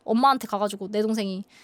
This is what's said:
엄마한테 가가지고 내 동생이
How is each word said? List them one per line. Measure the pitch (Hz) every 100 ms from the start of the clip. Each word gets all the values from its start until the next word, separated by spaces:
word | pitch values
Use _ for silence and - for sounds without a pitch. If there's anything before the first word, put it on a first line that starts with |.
엄마한테 | - 226 269 269 226
가가지고 | 202 208 202 190
내 | 208
동생이 | 214 220 202 185 202 -